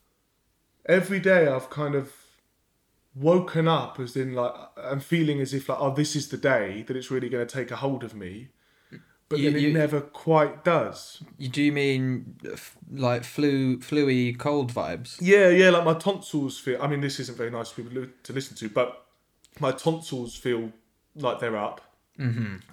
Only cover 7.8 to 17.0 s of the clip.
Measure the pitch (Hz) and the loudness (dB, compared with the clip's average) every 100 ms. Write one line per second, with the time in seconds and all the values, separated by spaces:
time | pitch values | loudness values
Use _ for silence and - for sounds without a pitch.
7.8 | 139 127 117 110 90 104 135 _ _ _ | -4 -4 -8 -12 -12 -14 -18 _ _ _
8.8 | _ - _ _ - 151 151 147 147 160 | _ -20 _ _ -6 0 2 4 4 4
9.8 | 147 147 143 - 160 156 147 - 175 165 | 2 0 -4 -8 2 4 4 2 2 2
10.8 | 104 - - - - - 131 143 147 143 | 0 -6 -18 -20 -20 -12 -6 2 2 2
11.8 | 139 131 131 127 - - - - - - | 0 0 0 -4 -8 -14 -12 -12 -14 -20
12.8 | - 135 123 123 120 - 147 135 131 123 | -14 -2 0 0 -4 0 2 2 0 -2
13.8 | - 151 139 127 123 120 147 147 127 117 | -2 0 2 2 0 -2 -2 0 0 -4
14.8 | 80 87 120 - 180 202 185 180 185 175 | -4 -6 -10 -2 6 8 8 8 8 6
15.8 | 165 160 202 196 - 151 135 - 131 120 | 4 2 -2 -4 -4 -4 -4 -6 -6 -4
16.8 | 143 143 | -2 -2